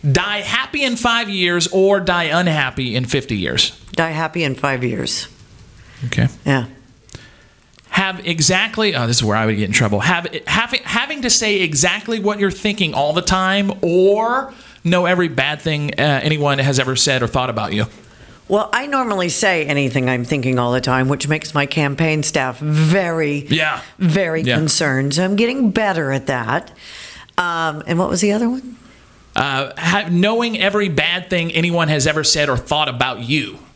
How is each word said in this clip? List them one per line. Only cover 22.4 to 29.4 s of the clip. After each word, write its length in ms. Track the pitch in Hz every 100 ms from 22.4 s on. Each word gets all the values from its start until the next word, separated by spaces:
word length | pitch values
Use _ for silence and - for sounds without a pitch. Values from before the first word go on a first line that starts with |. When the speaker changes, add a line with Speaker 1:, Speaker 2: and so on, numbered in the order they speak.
| 131 113
Speaker 2:
very, 840 | 151 151 156 190 175 165 147 147 139
Speaker 1:
Yeah. 320 | 156 156 131 - -
Speaker 2:
very 420 | 185 165 175 160
Speaker 1:
Yeah. 160 | 123 120
Speaker 2:
concerned. 560 | 156 - 151 131 139
So 100 | 143
I'm 120 | 185 202
getting 340 | 233 262 233
better 420 | 208 214 170 143
at 140 | 135 135
that. 440 | 131 113 147 - - - - - - - -
Um, 460 | 175 170 160 151 -
and 140 | 170
what 100 | 185
was 120 | 180
the 100 | 202
other 160 | 214 233
one? 260 | 262 262 - - - - - -
Speaker 1:
Uh, 360 | -